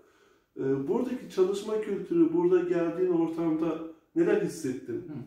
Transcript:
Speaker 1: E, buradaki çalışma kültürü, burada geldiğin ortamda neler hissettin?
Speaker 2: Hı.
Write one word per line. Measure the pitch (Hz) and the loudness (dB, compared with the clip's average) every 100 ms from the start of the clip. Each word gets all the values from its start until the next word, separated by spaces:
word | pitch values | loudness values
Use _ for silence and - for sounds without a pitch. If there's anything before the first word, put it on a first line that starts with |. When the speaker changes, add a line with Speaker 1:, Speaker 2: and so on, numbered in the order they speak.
| - _ _ _ _ - | -20 _ _ _ _ -6
Speaker 1:
E, | 135 139 139 | -2 0 0
buradaki | 226 254 247 - | 0 0 -4 -4
çalışma | - 185 202 220 214 | 0 2 0 -4 -4
kültürü, | 208 190 - 170 156 | -2 -4 0 4 4
burada | 170 175 180 | 4 4 4
geldiğin | 170 170 165 165 185 | 4 0 0 0 0
ortamda | 170 160 165 165 156 165 156 - - _ 160 | 2 0 0 0 0 0 -4 -8 -16 _ 0
neler | 170 196 | 2 2
hissettin? | 170 - 131 - - | 0 -4 -6 -6 -6
Speaker 2:
Hı. | 117 151 143 | -8 -8 -12